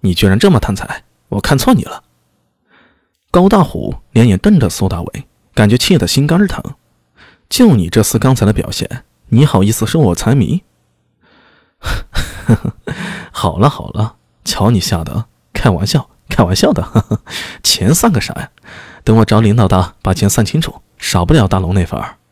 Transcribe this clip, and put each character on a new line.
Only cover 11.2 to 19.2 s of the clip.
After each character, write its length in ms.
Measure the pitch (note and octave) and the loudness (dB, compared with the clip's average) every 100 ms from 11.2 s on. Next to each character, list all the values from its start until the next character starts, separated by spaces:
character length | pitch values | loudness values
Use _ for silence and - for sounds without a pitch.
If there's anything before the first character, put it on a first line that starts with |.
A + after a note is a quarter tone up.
| _ _ _ _ _ _ | _ _ _ _ _ _
<laughs> 840 | - - - - - - - A2 - - - - F3 - - | -6 -6 -6 -6 -6 -10 -2 -2 -2 -12 -12 -10 -10 -12 -14
“好 240 | - - D#2 | -6 -6 0
了 120 | B2 | 0
好 200 | - G1+ | 0 -12
了， 260 | - A2 _ _ _ - | -6 -6 _ _ _ -10
瞧 240 | - G2+ | -2 0
你 100 | A#2 | 0
吓 240 | - F2+ | 0 -4
得， 220 | D#2 - - _ _ | -4 -8 -8 _ _
开 180 | - - | -2 0
玩 160 | F2+ F#2+ | 0 0
笑， 240 | D3+ - _ _ | -2 -4 _ _
开 140 | - | -2
玩 120 | E2+ F#2+ | 0 2
笑 160 | - | 0
的。 480 | - E2+ - - G#2+ | 0 -2 -2 -2 -6
<laughs> 360 | - - - - | -8 -16 -14 -8
钱 300 | - - G2+ | -4 -2 0
算 200 | E3 A#3 | 2 2
个 80 | C#3+ | 0
啥 120 | - - | -4 -10
呀？ 160 | - _ - - - - | -14 _ -20 -20 -20 -8
等 140 | - | 2
我 80 | A2 | 4